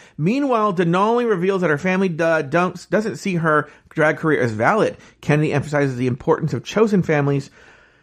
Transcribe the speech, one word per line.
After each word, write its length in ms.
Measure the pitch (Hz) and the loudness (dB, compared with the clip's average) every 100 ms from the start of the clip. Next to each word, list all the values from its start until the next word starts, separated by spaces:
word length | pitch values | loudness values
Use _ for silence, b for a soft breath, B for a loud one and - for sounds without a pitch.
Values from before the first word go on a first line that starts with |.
| B B | B B
Meanwhile, 560 | 156 262 285 233 214 175 | -2 0 0 0 0 0
Denali 520 | 170 180 208 240 240 | 0 2 2 2 0
reveals 340 | 190 185 196 | 0 0 0
that 100 | 175 | 0
her 80 | 143 | 0
family, 360 | 185 185 190 156 | 0 0 0 0
uh, 240 | 165 160 | 0 0
don't, 440 | 143 165 180 - - | 0 0 -2 -4 -4
doesn't 240 | 190 214 - | -2 -2 -4
see 180 | 202 175 | -4 -2
her 320 | 165 151 143 B B | 2 0 0 B B
drag 280 | - 151 147 | -2 0 0
career 260 | 160 147 | 0 2
as 80 | 120 | 0
valid. 440 | 107 120 214 165 - B B | 0 0 2 0 -2 B B
Kennedy 320 | - 147 156 | 0 2 2
emphasizes 440 | 143 - 147 139 123 | -2 -2 0 0 0
the 80 | 127 | -2
importance 480 | 123 - - 160 | -2 0 0 0
of 100 | 131 | -4
chosen 380 | - 196 220 202 | -4 0 2 2
families 480 | 165 147 143 139 135 b b b b b | 2 0 0 -2 -4 b b b b b